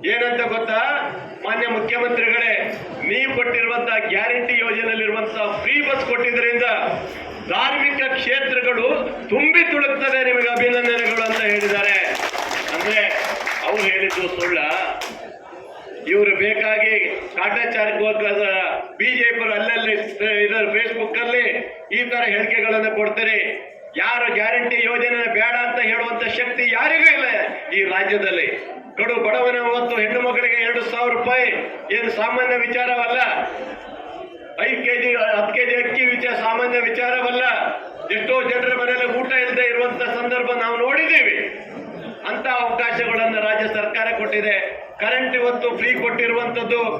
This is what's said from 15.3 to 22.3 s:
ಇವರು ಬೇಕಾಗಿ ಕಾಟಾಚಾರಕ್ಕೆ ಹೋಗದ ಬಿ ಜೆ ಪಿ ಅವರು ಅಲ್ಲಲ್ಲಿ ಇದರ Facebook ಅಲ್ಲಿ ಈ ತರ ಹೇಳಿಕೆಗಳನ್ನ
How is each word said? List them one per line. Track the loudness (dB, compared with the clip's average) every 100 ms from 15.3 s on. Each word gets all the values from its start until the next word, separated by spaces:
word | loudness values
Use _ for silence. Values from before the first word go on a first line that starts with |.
| -16 -18 -18 -18 -18 -16 -12 0
ಇವರು | 4 4 4
ಬೇಕಾಗಿ | 2 2 2 2 2 2 0 -4 -6 -2
ಕಾಟಾಚಾರಕ್ಕೆ | 0 0 0 0 0 2
ಹೋಗದ | 0 2 0 2 2 0 0 -4 -6 -2
ಬಿ | 0
ಜೆ | 2 2
ಪಿ | 2
ಅವರು | 0
ಅಲ್ಲಲ್ಲಿ | 0 0 0 0 0 -2 -2 0 2
ಇದರ | 2 2
Facebook | 2 2 0 -2 -2 -2
ಅಲ್ಲಿ | 0 2 2 -2 -6 -12 -4
ಈ | -2 -2
ತರ | 0
ಹೇಳಿಕೆಗಳನ್ನ | 2